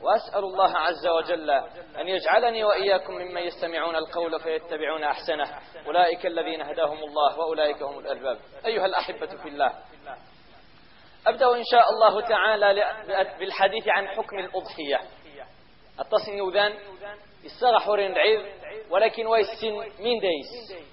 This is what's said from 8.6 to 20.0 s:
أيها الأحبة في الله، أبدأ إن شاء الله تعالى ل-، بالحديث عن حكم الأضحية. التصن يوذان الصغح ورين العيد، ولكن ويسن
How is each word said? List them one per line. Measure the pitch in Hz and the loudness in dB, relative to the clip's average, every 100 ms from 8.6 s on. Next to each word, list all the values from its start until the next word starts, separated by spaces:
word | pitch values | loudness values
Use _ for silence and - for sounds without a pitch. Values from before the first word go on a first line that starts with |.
| - | -4
أيها | 226 185 | -2 0
الأحبة | 175 - 175 156 185 | -2 -4 -8 -10 -12
في | 156 | -14
الله، | 143 135 - - - - 127 - - - - - - - - - - - | -2 -2 -2 -18 -20 -18 -18 -20 -20 -20 -20 -20 -20 -20 -20 -20 -2 0
أبدأ | 233 254 | 4 4
إن | 240 233 | 4 4
شاء | 240 214 | 6 8
الله | 220 220 196 | 8 6 6
تعالى | 233 214 196 214 202 | 0 2 4 4 4
ل-، | 196 190 - - 190 190 - | 4 2 -2 -4 -2 -2 -2
بالحديث | 190 190 196 214 214 | -8 2 2 2 0
عن | 185 196 | 0 0
حكم | 196 220 196 | -6 -8 -8
الأضحية. | 185 190 180 - 147 135 - - - 143 131 - - - - - | -6 -8 -8 -10 -2 -2 -2 -18 -20 -18 -18 -20 -20 -20 -20 -12
التصن | - - - 202 | 0 0 0 -6
يوذان | 190 180 208 208 202 190 202 208 - - 156 | -2 2 2 -2 -16 -18 -16 -18 -20 -20 -20
الصغح | - 247 220 190 | 0 4 4 4
ورين | 208 196 | 2 2
العيد، | 175 175 220 196 - - 208 214 | 4 4 4 0 -14 -14 -14 -2
ولكن | 175 220 226 220 | 2 2 2 0
ويسن | 226 202 226 220 208 220 - | 2 2 -2 -6 -6 -8 -8